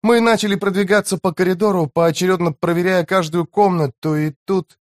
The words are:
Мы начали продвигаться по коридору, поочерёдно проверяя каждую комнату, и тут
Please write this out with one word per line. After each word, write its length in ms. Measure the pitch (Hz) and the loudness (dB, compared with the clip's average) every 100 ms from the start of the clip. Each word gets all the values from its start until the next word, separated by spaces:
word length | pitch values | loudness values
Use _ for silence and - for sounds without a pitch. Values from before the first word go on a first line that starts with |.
Мы 180 | 214 233 | 2 2
начали 340 | 233 220 214 | 2 0 0
продвигаться 640 | 196 196 190 202 208 - 185 | -2 -2 -2 0 0 0 -4
по 140 | 190 | -4
коридору, 560 | 165 185 185 208 185 156 | -2 -2 0 0 0 -2
поочерёдно 640 | - 170 160 185 185 170 | 0 0 0 0 0 0
проверяя 520 | 151 170 170 180 185 | -2 -2 0 0 0
каждую 420 | 165 190 160 170 165 | 0 -2 0 -4 -4
комнату, 680 | - 202 175 147 - 160 151 | 2 2 2 -2 -4 -4 -2
и 180 | 151 143 | -2 -6
тут 340 | - 190 175 _ | -4 -4 -4 _